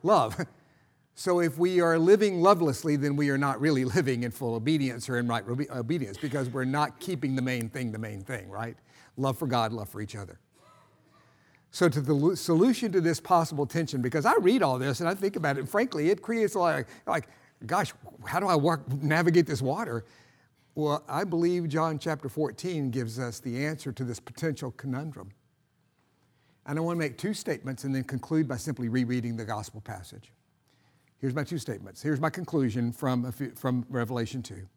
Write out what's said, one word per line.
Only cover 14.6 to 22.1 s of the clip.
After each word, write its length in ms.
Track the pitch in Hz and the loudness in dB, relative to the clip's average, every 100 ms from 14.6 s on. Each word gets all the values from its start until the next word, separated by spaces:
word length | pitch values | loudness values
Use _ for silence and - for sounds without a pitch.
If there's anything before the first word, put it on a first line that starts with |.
all 160 | 160 127 | 2 2
this 220 | 135 123 | 0 0
and 80 | 170 | -2
I 40 | |
think 220 | 190 190 196 | 0 -2 0
about 220 | 151 139 | -2 0
it, 20 | |
and 100 | 131 | 0
frankly, 400 | 202 247 156 151 | 0 0 2 2
it 120 | 202 | 2
creates 340 | - 233 208 202 | 0 0 0 2
a 40 | |
lot 200 | 175 143 | 2 0
of, 60 | 123 - - | -4 -10 -4
like, 220 | 160 - - _ _ 113 | -2 -4 -18 _ _ -2
"Gosh, 280 | 180 196 - - - - | 0 -2 -6 -20 -18 -4
how 140 | 165 | -2
do 80 | 196 | 4
I 80 | 165 | 4
work, 320 | 147 165 120 | 4 2 -2
navigate 560 | 139 143 156 175 170 165 | -2 2 4 6 6 4
this 160 | 131 | 0
water?" 440 | 127 160 214 117 - - - _ _ _ _ - | -2 -2 -2 -6 -8 -20 -20 _ _ _ _ -2
Well, 280 | 151 147 - | 0 0 -2
I 160 | 143 190 | -4 0
believe 420 | 170 170 180 165 | 2 2 2 0
John 320 | 156 160 151 | 0 0 -2
chapter 300 | 170 | -4